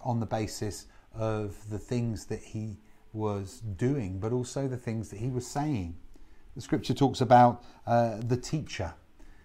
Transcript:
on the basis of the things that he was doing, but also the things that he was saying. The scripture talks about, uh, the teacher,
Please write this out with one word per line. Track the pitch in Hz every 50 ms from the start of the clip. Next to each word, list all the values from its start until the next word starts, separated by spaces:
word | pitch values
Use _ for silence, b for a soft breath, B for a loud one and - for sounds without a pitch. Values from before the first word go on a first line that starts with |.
| -
on | 131 120 117
the | 113
basis | 95 - 113 107 98 - - 110 107 101 - - - b b b b -
of | 110 113 113 110 107 107 101 95 - - 107
the | 107 101
things | - - 123 123 120 117 110 98 -
that | - 110 107
he | - - - 110 107 110 104 - b b b b b b -
was | 110 110 107 104 101 98 95 - -
doing, | 113 110 95 87 120 123 143 143 110 90 92 95
but | 95 110 120
also | 123 123 120 - 143 139 135
the | 127
things | 120 - 123 110 113 107 -
that | - 101
he | 113 131
was | 127 127 127
saying. | - - 135 147 156 147 107 90 82 85 - - - - b b b b b b b b
The | -
scripture | - - - 135 104 - 127
talks | - 143 131 113 - 127
about, | 110 127 123 123 123 120 - B B B B B
uh, | - 117 120 117 113 110 101
the | 123 117 127
teacher, | 123 - - - 156 131 - - - 92 82 - - - - - b b b b b